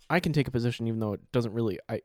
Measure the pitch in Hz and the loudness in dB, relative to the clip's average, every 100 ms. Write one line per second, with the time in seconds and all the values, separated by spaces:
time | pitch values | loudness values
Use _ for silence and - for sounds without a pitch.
0 | - 170 175 147 127 123 120 117 117 113 | -2 0 2 2 2 2 0 0 -2 -2
1 | 107 101 - 123 117 110 113 87 - 113 | -2 -4 -2 0 0 0 -2 -2 -6 -8